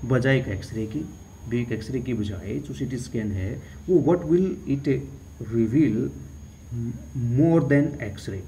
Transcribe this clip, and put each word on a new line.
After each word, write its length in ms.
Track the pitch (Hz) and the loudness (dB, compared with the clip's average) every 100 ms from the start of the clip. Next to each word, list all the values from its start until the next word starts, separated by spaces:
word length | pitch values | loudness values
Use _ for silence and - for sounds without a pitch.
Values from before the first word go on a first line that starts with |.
बजाय 340 | 120 127 127 135 | 2 2 4 2
एक 100 | - | 2
एक्सरे 380 | 98 - 110 110 | -6 -6 -6 -4
की, 180 | 151 - - - - - | -4 -8 -12 -20 -16 -4
भी 120 | 120 | -4
एक 100 | 117 | -2
एक्सरे 280 | 123 - 131 | -4 -4 -4
की 140 | 120 | -2
बजाय 440 | 113 98 95 92 131 143 | -2 -2 -4 -6 -6 -6
जो 60 | |
सीटी 240 | 139 131 131 | -6 -6 -6
स्कैन 340 | 107 113 107 | -4 -4 -2
है 300 | 95 95 139 - - - | -2 -4 -6 -10 -14 4
वो 120 | 180 135 | 4 6
what 180 | 175 156 | 4 4
will 180 | 175 190 - - 139 | 4 4 0 -2 -2
it 120 | 143 131 - - - - 107 | 2 0 -2 -14 -16 -14 -2
reveal 460 | 117 110 131 143 107 139 - - - - - - 120 117 - - 139 117 123 | 2 4 6 4 4 -2 -6 -14 -16 -16 -18 -10 -6 -6 -8 -8 -4 0 4
more 220 | 165 165 139 | 6 6 6
than 180 | 143 147 - 110 | 4 4 -2 -8
X-ray? 360 | 95 - 98 | -8 -8 -10